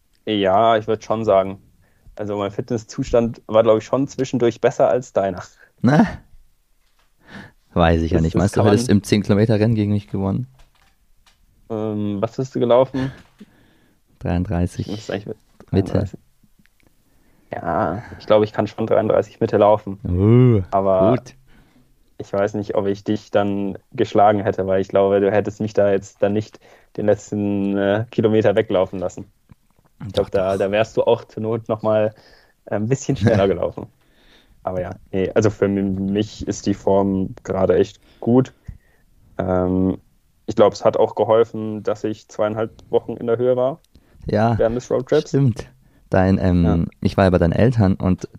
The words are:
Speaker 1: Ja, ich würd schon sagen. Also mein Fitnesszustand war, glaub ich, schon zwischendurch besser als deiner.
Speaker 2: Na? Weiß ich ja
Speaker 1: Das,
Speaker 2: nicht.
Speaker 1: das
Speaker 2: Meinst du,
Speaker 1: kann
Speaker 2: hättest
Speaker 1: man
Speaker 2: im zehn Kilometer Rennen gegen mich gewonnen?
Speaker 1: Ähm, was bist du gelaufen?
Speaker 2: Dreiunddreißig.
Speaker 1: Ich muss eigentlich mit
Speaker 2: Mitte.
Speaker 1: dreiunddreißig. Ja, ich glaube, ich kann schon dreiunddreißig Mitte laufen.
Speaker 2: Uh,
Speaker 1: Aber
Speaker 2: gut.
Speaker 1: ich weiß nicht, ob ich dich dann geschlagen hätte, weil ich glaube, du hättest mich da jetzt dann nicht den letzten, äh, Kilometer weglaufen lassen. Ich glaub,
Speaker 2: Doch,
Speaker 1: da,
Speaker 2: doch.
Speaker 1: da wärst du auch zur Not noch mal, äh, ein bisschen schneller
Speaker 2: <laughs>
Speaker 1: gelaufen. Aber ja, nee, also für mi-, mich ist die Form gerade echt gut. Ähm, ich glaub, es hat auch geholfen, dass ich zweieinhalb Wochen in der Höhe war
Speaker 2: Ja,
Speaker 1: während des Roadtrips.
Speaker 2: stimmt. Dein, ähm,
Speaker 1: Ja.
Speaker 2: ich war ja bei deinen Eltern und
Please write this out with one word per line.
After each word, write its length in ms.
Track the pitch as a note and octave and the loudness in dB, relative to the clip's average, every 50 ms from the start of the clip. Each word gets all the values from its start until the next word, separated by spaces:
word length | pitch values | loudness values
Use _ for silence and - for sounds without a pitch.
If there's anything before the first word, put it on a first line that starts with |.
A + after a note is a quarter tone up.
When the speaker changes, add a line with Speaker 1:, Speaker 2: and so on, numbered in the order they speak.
| _ _ _ _ - | _ _ _ _ -8
Speaker 1:
Ja, 500 | - G#2+ G2+ G2 F#2+ F#2+ G#2 A2+ A2+ A#2 | -4 -2 0 2 2 2 4 4 4 2
ich 100 | A2 G#2+ | 2 0
würd 160 | A2 A2 G#2+ - | -2 -4 -4 -4
schon 200 | - A2 A2 A2+ | -4 -4 -2 0
sagen. 380 | G#2+ G2 F#2+ F#2+ G2 F#2+ G2 _ _ _ _ _ _ _ _ _ - - | 2 2 2 2 0 -4 -12 _ _ _ _ _ _ _ _ _ -20 -14
Also 220 | - G#2+ G2+ G#2 | -12 -8 -8 -6
mein 140 | G2+ G2+ G2 | -4 -6 -6
Fitnesszustand 920 | - - B2+ - B2+ A2+ A2+ - - - C3+ - - A#2 A#2 A#2 B2 - - | -6 -8 -8 -6 -6 -6 -6 -8 -10 -10 -6 -2 0 0 0 0 -4 -8 -8
war, 160 | - G#2+ G#2+ A2+ | -2 2 2 4
glaub 160 | A#2 G#2+ G#2+ | 4 4 2
ich, 60 | - | 0
schon 220 | - - B2+ C#3 C3+ | -2 -2 -2 -2 -4
zwischendurch 520 | - - C3 - - B2 A#2 A#2 A2+ - | -4 -6 -6 -4 -2 0 0 0 0 0
besser 280 | - A#2+ C#3 - C#3+ A#2 | -2 -2 0 2 0 2
als 240 | - B2+ B2+ - - | 0 0 -2 -4 -4
deiner. 300 | G2 F#2+ G2 F#2 - - - _ _ _ _ _ _ | -2 -2 -2 -4 -6 -10 -16 _ _ _ _ _ _
Speaker 2:
Na? 260 | - A#2 C#3+ E3 A#3 - - - - _ - - - _ _ _ _ _ _ _ _ _ _ _ _ _ _ _ _ - - - - - _ _ _ _ - | 2 4 4 4 4 2 0 -8 -16 _ -20 -20 -20 _ _ _ _ _ _ _ _ _ _ _ _ _ _ _ _ -20 -20 -20 -20 -20 _ _ _ _ -2
Weiß 300 | F2 E2+ E2 E2+ E2 E2 | 0 2 2 2 2 0
ich 100 | D#2+ F2+ | 0 0
ja 60 | E2 | 0
Speaker 1:
Das, 40 | D#2+ | 0
Speaker 2:
nicht. 120 | D#2+ - | 0 0
Speaker 1:
das 60 | - | 0
Speaker 2:
Meinst 160 | - G2+ - | 0 0 0
du, 40 | - | 2
Speaker 1:
kann 40 | G2+ | 2
Speaker 2:
hättest 240 | G#2+ G2+ G#2+ A#2+ B2 | 4 2 2 2 2
Speaker 1:
man 80 | A2 | 0
Speaker 2:
im 60 | G2+ - | 0 2
zehn 200 | - - G#2 F#2+ | 2 0 0 2
Kilometer 360 | - G#2+ G2 G#2+ A2+ A2 G2+ | 2 2 2 2 2 2 2
Rennen 140 | G#2+ A2+ A#2 | 2 2 0
gegen 180 | G#2+ G#2 G2+ G#2 | 0 0 0 0
mich 160 | G#2 - - | -2 -4 -6
gewonnen? 380 | - G2 F#2+ G2 G2 - B2 - _ _ - _ _ _ _ _ _ _ _ _ _ _ _ _ _ _ _ _ _ _ _ - | -6 -4 -2 -2 -2 -4 -6 -8 _ _ -20 _ _ _ _ _ _ _ _ _ _ _ _ _ _ _ _ _ _ _ _ -10
Speaker 1:
Ähm, 500 | A2+ G#2+ G#2+ A2 G#2+ G#2+ G#2 G#2 G#2 G2 | -8 -6 -6 -4 -4 -4 -4 -4 -4 -4
was 160 | G2 - - | -6 -6 -6
bist 180 | - C3 B2+ - | -6 -8 -6 -4
du 60 | B2+ | -2
gelaufen? 520 | B2 A#2+ A#2+ B2 C3 C3 - C3+ C3 C3+ - - - _ _ - - _ _ _ _ _ _ _ _ _ _ _ _ _ _ - | 0 4 4 4 4 2 0 -6 -6 -6 -8 -12 -20 _ _ -20 -20 _ _ _ _ _ _ _ _ _ _ _ _ _ _ -10
Speaker 2:
Dreiunddreißig. 680 | - F2+ F2 F2 F2+ F#2+ F#2 E2+ F2+ G#2+ - - - | -6 -4 -2 -2 -2 -2 -2 -2 -2 -2 -4 -6 -8
Speaker 1:
Ich 20 | - | -8
muss 220 | G2+ A2 A2 - | -8 -10 -8 -8
eigentlich 160 | - G2+ G#2 | -8 -8 -8
mit 100 | - - - _ _ _ - - _ | -10 -14 -16 _ _ _ -20 -10 _
Speaker 2:
Mitte. 220 | - F#2 G2 - - | 0 0 0 0 0
Speaker 1:
dreiunddreißig. 260 | F#2+ F#2 F#2 - - _ _ _ _ _ _ _ _ _ _ _ _ _ _ _ _ _ _ _ _ _ _ _ _ _ - - | -2 -2 -4 -8 -14 _ _ _ _ _ _ _ _ _ _ _ _ _ _ _ _ _ _ _ _ _ _ _ _ _ -14 -14
Ja, 500 | - - E2+ E2 F2 G#2+ D#2 E2 G#2+ - - - - | -10 -6 -4 -2 -2 -2 -4 -4 -6 -10 -14 -18 -8
ich 80 | - | -2
glaube, 180 | - G#2+ G#2+ G#2+ | 2 2 2 2
ich 80 | G#2 - | 2 -2
kann 140 | - G#2+ | -4 -6
schon 200 | G#2 - - A2+ | -6 -6 -6 -4
dreiunddreißig 540 | A2 G#2+ G2+ G#2 A2 - - G2+ - - - | 0 0 0 2 2 2 0 0 -2 -4 -4
Mitte 160 | A2+ A2 - G#2 | -4 0 2 4
laufen. 420 | G#2 G2+ G#2+ G#2+ - G2 G2 G2 - | 4 4 4 2 -2 -6 -12 -10 -6
Speaker 2:
Uh, 580 | G2+ F2 F2+ G2 G#2+ A#2 B2 B2+ B2+ A#2 G2+ F#2 - | -4 0 2 4 6 6 6 6 6 4 2 0 0
Speaker 1:
Aber 460 | - G2 G2 G2 F#2+ F#2 F#2+ F#2+ B2 | -2 0 0 2 2 4 4 2 2
Speaker 2:
gut. 200 | A#2+ - - - _ _ _ - _ _ _ _ _ _ _ _ _ _ _ _ - | 0 -4 -8 -20 _ _ _ -20 _ _ _ _ _ _ _ _ _ _ _ _ -18
Speaker 1:
ich 140 | - - - | -12 -6 -4
weiß 220 | G2 G2+ G#2+ G#2+ | -2 -2 -2 -2
nicht, 200 | A2 G2 - - | -4 -6 -4 -4
ob 120 | - G2 | -4 -2
ich 180 | G2 G2+ G2+ - | -2 -4 -4 -4
dich 260 | - G#2+ G#2+ - - | -4 -4 -4 -4 -2
dann 480 | - G#2 G2+ G2+ G2+ G2+ G2+ G2 F#2+ - _ _ - | 0 0 0 0 -2 -4 -4 -6 -8 -10 _ _ -4
geschlagen 480 | B2+ A2 - - G#2+ G2+ G#2 G#2+ G#2 | -4 -4 0 2 4 4 4 4 2
hätte, 260 | F#2+ G#2 G2 - F#2+ | 0 -2 -2 -2 -2
weil 140 | F#2+ F#2+ F#2+ | -2 -2 -2
ich 80 | G2 - | -2 0
glaube, 320 | - G2 G2 G2 G2 G2+ | 0 0 2 2 2 2
du 100 | G2+ G2 | 2 2
hättest 300 | G#2 G#2 G2 G2+ G#2+ - | 2 0 -2 -2 -4 -6
mich 120 | A2 G#2+ - | -8 -6 -2
da 180 | - G2+ G2+ G2 | 0 0 2 0
jetzt 300 | G2 G2+ - - _ - | -2 -4 -6 -8 _ -2
dann 100 | G2+ G2+ | -2 -2
nicht 260 | A2 A2 - - - _ - - - _ _ _ | -2 -4 -6 -10 -20 _ -20 -20 -20 _ _ _
den 100 | - G#2 | -4 0
letzten, 680 | G#2 G#2 G#2 - - - G#2 G#2 G2+ G2+ G2+ G2 G2+ G2 | 0 0 0 -2 -6 -6 -4 -2 -2 -2 -2 -2 -2 -2
äh, 300 | G2+ G2+ G2 G2+ G#2+ A#2 - | 0 0 0 0 0 -2 -4
Kilometer 460 | - - A2+ G#2+ A2 A2 G#2+ G#2+ G2 | -2 0 0 2 2 2 2 2 2
weglaufen 420 | A2 A2 - G2+ F#2 F#2+ F#2 - F#2+ | 0 0 0 0 -2 -2 -2 -4 -6
lassen. 340 | F2+ F2+ - - G2+ - _ _ _ _ - _ _ _ _ _ _ _ _ - - | -8 -8 -8 -10 -18 -20 _ _ _ _ -20 _ _ _ _ _ _ _ _ -16 -14
Ich 80 | G#2 F#2 | -8 -4
glaub, 120 | - G2 | -4 -4
Speaker 2:
Doch, 40 | - | -2
Speaker 1:
da, 260 | - G2+ F#2 F#2+ G2 | -2 -2 -2 0 -2
Speaker 2:
doch. 20 | G2 | -2
Speaker 1:
da 120 | G2+ G2 G2+ | -2 0 0
wärst 240 | G#2+ A2 - - | 0 -2 -2 -2
du 60 | - - | -2 0
auch 200 | - A#2 A2+ - | 2 2 0 -2
zur 180 | - - - A2 | -8 -12 -10 -6
Not 260 | A2 A2+ A#2 A2 - | -6 -6 -6 -4 -4
noch 140 | A2+ G#2+ - | -6 -4 0
mal, 320 | A2 A2 A2 G#2+ G#2+ - _ - _ _ _ _ _ _ _ _ | 0 2 2 0 0 -4 _ -20 _ _ _ _ _ _ _ _
äh, 100 | - A2+ | -6 -6
ein 120 | G2+ G#2+ A2+ | -4 -2 -2
bisschen 280 | C3+ - - - C3 | -2 -2 -2 -4 -4
schneller 320 | - F#2+ A#2+ A2+ G2+ F#2+ G2 | 0 0 2 2 2 2 0
Speaker 2:
<laughs> 0 | |
Speaker 1:
gelaufen. 380 | F2+ E2+ - D#2+ - - - - _ _ _ _ _ _ _ _ _ _ _ _ _ _ - | 0 -2 -4 -6 -6 -8 -14 -14 _ _ _ _ _ _ _ _ _ _ _ _ _ _ -10
Aber 180 | F#2+ F#2 F2+ - | -8 -6 -6 -6
ja, 140 | F2+ G#2 - - - - | -8 -10 -16 -14 -8 -4
nee, 180 | F#2+ F#2 F2+ - | -2 -2 -2 0
also 160 | A2+ G#2+ G#2+ | 0 0 0
für 160 | G2+ - G2+ G2 | 0 0 -2 -2
mi-, 140 | G2+ G2 G2 | 0 0 -2
mich 640 | G2 F#2+ F#2+ G2 G2 G2 G#2 G#2+ G#2+ - - - | -2 -4 -4 -4 -4 -2 -2 -4 -4 -8 -12 -8
ist 200 | - G#2 - - | -8 -8 -6 -4
die 80 | G#2 G2 | -4 -4
Form 600 | - - - G2 G2 G2 G2 G2 F#2+ F#2+ F#2 - - - | -2 0 0 0 2 2 0 -2 -4 -4 -6 -8 -12 -10
gerade 320 | - F#2 F#2 F#2+ F2+ F2+ | -8 -4 -2 0 2 2
echt 240 | F#2+ G2 - - _ _ _ _ _ | 2 0 -2 -4 _ _ _ _ _
gut. 340 | - A2+ A#2 C3 B2+ - - _ _ - - - _ _ _ _ _ _ _ _ _ _ _ - | -2 2 2 2 2 0 -4 _ _ -20 -20 -20 _ _ _ _ _ _ _ _ _ _ _ -8
Ähm, 600 | F#2+ F#2 F#2 F#2 F#2 F#2 F#2 F#2 F#2 F#2 - - _ _ _ _ _ _ _ _ _ | -4 -2 -2 -2 0 0 0 0 0 -2 -2 -4 _ _ _ _ _ _ _ _ _
ich 100 | - G#2+ | -4 2
glaub, 160 | - G#2+ G2+ - | 4 4 4 4
es 120 | - - | 2 0
hat 120 | A2+ A2 | 0 2
auch 180 | - A2 A2 - | 2 0 0 0
geholfen, 680 | - G#2+ G#2 A2 A2 A#2 A2+ - A2 A2 A2 G#2+ G#2+ G2 | -2 0 2 4 2 2 2 -2 -10 -8 -8 -8 -8 -6
dass 220 | - G#2+ A2 - | -6 -6 -6 -6
ich 240 | G#2+ G#2+ - - _ | -8 -8 -8 -12 _
zweieinhalb 440 | - - G#2+ G#2 G#2+ A2 A2+ A2 - - - - | -6 -4 -4 -4 -2 -4 -6 -8 -8 -14 -10 -4
Wochen 220 | - A#2 - - A#2 | -4 -4 -4 -4 -12
in 100 | - - | -8 -4
der 120 | A#2 A#2 A#2 | -4 -2 0
Höhe 180 | B2 B2 B2+ | 0 0 0
war 240 | B2 B2 C3 D3+ - _ _ _ - _ _ _ - - | 0 0 -2 -4 -6 _ _ _ -20 _ _ _ -16 -8
Speaker 2:
Ja, 320 | - - G#2 A2 A#2 A#2 G#2 | -4 0 0 2 2 2 2
Speaker 1:
während 180 | A#2 A2+ A#2 | 0 0 0
des 140 | B2+ - - | -2 -4 -4
Roadtrips. 400 | A#2+ A#2+ B2+ - D3 D3+ D#3 - | -4 -4 -2 0 0 0 0 0
Speaker 2:
stimmt. 400 | - C#3 C#3 B2+ G#2+ - - - - _ _ _ _ _ _ - | 0 0 2 0 0 -2 -8 -16 -18 _ _ _ _ _ _ -2
Dein, 280 | - G2 F#2 F#2+ G2 - | 0 2 4 4 2 2
ähm, 260 | - F#2 F2+ F2 E2+ | 2 2 2 2 2
Speaker 1:
Ja. 220 | E2+ E2 E2 E2 - - _ - | 2 2 0 -2 -4 -4 _ -4
Speaker 2:
ich 140 | - - | -4 0
war 80 | - G2 | 2 2
ja 60 | F#2 | 4
bei 80 | F2+ F2 | 4 4
deinen 140 | F2 E2 - | 2 2 2
Eltern 420 | - G2+ A#2+ B2+ A2+ G#2 F#2 F#2+ | 2 2 2 2 2 2 2 2
und 340 | - - F2+ F#2 - - - - | 0 0 -2 -2 -2 -4 -10 -6